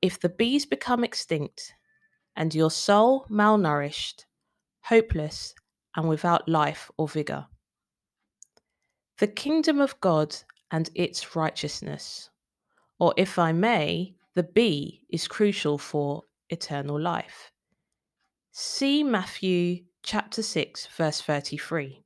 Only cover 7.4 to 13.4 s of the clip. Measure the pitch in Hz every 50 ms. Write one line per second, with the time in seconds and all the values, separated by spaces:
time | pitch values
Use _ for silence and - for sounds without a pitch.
7.4 | 143 - - _ _ _ _ _ _ _ _ _ _ _ _ _ _ _ _ _
8.4 | - _ _ _ _ _ _ _ _ _ _ _ _ _ _ - - 208 208 -
9.4 | - 277 311 320 302 320 302 285 285 269 - _ - 190 165 156 151 151 - -
10.4 | - _ - _ _ _ - 160 165 - - - 180 - - - - - - 170
11.4 | 160 160 - - - 147 - - - - 143 143 - - - - - - _ _
12.4 | _ _ _ _ _ _ _ _ _ _ _ _ 175 170 - - 190 190 - -